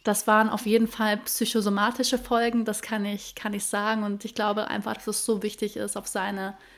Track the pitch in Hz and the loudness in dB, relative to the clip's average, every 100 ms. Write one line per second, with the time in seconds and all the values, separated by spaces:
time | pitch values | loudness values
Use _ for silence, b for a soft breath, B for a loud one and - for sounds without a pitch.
0 | 214 208 - 214 220 214 208 226 226 - | 0 2 4 6 4 0 4 4 4 2
1 | 214 208 - - 233 226 202 202 214 240 | 0 0 -2 -2 0 2 2 2 2 2
2 | 247 247 - 233 233 233 226 208 - 220 | 0 0 2 2 4 2 0 -4 -4 -2
3 | 202 202 - - 214 202 - 208 208 220 | -2 -4 -10 -8 -6 -4 -2 -2 0 0
4 | 208 202 214 - 208 208 - 208 214 214 | 0 -4 -6 -2 0 0 -2 -4 -4 -4
5 | 214 208 - 208 208 - 208 208 202 208 | -4 -2 0 0 -2 -4 -4 -4 -6 -6
6 | - 202 196 196 190 202 B | -6 -4 -2 -4 -6 -8 B